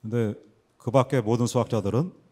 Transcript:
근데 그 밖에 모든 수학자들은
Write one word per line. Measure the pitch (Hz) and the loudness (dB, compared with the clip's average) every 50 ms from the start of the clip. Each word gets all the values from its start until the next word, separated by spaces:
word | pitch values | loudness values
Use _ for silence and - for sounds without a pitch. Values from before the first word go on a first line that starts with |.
근데 | - 110 113 120 113 104 107 - - - _ _ _ _ _ | -8 -4 -2 -2 -2 -2 -4 -8 -14 -20 _ _ _ _ _
그 | _ - 127 | _ -10 2
밖에 | 110 135 123 127 - 131 | 2 2 2 4 0 -2
모든 | 110 104 117 113 120 | 0 2 0 0 0
수학자들은 | 117 - 127 113 - - 110 92 98 92 120 165 185 - - _ _ | 0 0 -2 -2 0 -2 -2 -2 0 0 0 -2 -2 -6 -16 _ _